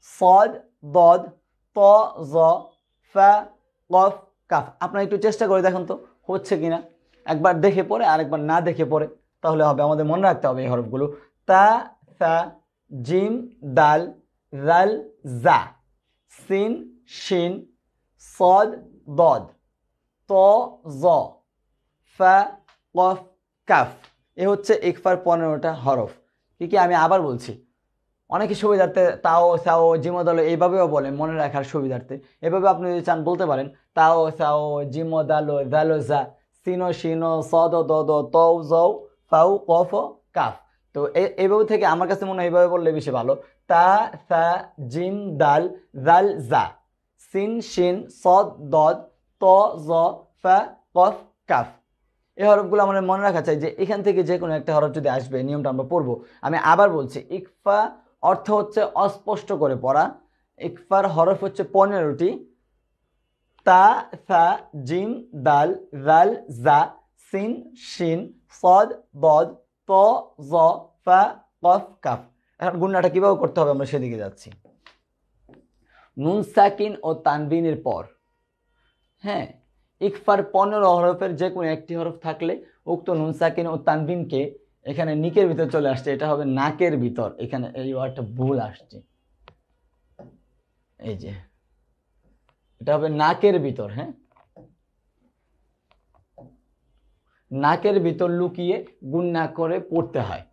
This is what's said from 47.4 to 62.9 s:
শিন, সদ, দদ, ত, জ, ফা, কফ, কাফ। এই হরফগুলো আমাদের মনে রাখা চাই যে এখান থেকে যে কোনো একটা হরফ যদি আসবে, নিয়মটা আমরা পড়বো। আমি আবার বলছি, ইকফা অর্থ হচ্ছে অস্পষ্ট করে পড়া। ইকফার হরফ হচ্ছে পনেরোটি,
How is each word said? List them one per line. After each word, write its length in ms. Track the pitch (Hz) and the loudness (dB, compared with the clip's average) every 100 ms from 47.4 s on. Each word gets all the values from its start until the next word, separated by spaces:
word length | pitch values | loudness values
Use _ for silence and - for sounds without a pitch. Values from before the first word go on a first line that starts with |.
| 208 233 | -4 -6
শিন, 360 | 214 - 175 185 - - | -8 -2 -2 -2 -8 -2
সদ, 240 | 185 185 196 - 147 | 4 4 2 -6 -2
দদ, 220 | 156 156 170 - _ _ _ | 2 2 0 -10 _ _ _
ত, 40 | 190 190 208 170 151 | 4 4 4 -4 -4
জ, 20 | 165 170 208 _ _ | 0 0 -4 _ _
ফা, 140 | 185 190 - - _ | 2 2 0 -14 _
কফ, 220 | 175 190 - _ _ - | 2 2 2 _ _ -4
কাফ। 160 | 143 117 _ _ _ _ _ _ - | -2 -2 _ _ _ _ _ _ -2
এই 80 | 202 | 4
হরফগুলো 320 | 208 190 208 | 4 2 0
আমাদের 220 | 196 196 185 | 2 0 -2
মনে 120 | 190 | 0
রাখা 200 | 202 170 | 0 -2
চাই 140 | 165 151 | -2 -2
যে 120 | 156 - | -4 -6
এখান 220 | 185 202 | -4 -2
থেকে 180 | 202 196 | 0 0
যে 140 | 165 180 | 0 -2
কোনো 140 | 170 156 | -4 -6
একটা 120 | 135 151 | 0 0
হরফ 140 | 151 156 | 0 -2
যদি 120 | 139 | -4
আসবে, 300 | 131 127 131 | -4 -6 -6
নিয়মটা 260 | 135 147 139 | -6 -4 -4
আমরা 140 | 131 131 | -6 -4
পড়বো। 220 | 175 131 117 - _ 139 | -4 -2 -8 -10 _ -6
আমি 100 | 160 151 | -2 2
আবার 160 | 175 202 | 4 4
বলছি, 280 | 165 127 139 - | 2 -6 -12 -12
ইকফা 480 | 190 185 _ 202 208 226 - _ _ | -12 -12 _ -2 0 -2 -6 _ _
অর্থ 240 | 175 190 - | 0 0 0
হচ্ছে 300 | 214 208 220 208 - | -2 0 -2 -2 -2
অস্পষ্ট 440 | 190 - - 208 - | -2 -4 -8 -8 -6
করে 240 | 185 143 123 | -2 -2 -2
পড়া। 200 | 127 143 180 - _ _ _ _ | -2 0 0 -4 _ _ _ _
ইকফার 460 | 160 - _ 190 196 | -14 -14 _ 0 0
হরফ 320 | 160 170 190 | 2 2 0
হচ্ছে 180 | 196 - - | -4 -6 -2
পনেরোটি, 560 | 196 196 196 156 143 175 - - _ _ _ _ | 2 2 2 -4 -2 -4 -4 -16 _ _ _ _